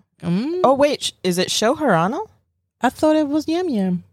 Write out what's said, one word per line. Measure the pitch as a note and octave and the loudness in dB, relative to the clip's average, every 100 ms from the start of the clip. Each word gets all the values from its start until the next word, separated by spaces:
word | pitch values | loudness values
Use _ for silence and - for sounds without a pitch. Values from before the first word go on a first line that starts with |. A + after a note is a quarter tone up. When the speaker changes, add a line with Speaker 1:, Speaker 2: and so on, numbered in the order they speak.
| _ _ | _ _
Speaker 1:
Mm. | E3+ F3 C4 F4 | -4 -2 -2 0
Speaker 2:
Oh, | B3+ C4+ | 2 4
wait, | D4 C4+ | 2 0
sh-, | - - | -6 -4
is | F#3 F3 | -2 -2
it | F3+ | -2
Sho | - G#3+ D#4 | 0 0 0
Harano? | D4+ E3+ F3 D4 A4 _ _ _ _ _ | 2 2 2 -2 -8 _ _ _ _ _
Speaker 1:
I | A#3+ | -4
thought | - D#4 D#4 | 0 2 2
it | D4 | 2
was | D4+ D4 | -2 -2
Yam | E4 F#4 | -2 -2
Yam. | A3+ F#3 F3+ - | 0 0 -2 -6